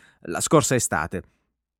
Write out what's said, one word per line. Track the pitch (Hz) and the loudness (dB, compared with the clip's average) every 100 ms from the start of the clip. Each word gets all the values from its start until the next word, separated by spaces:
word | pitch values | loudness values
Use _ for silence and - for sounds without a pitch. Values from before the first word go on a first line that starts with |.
| _ _ | _ _
la | 82 76 | -8 -6
scorsa | - 156 - 127 | 2 4 4 0
estate. | - 85 80 90 - _ _ _ _ | 0 -2 -4 -8 -12 _ _ _ _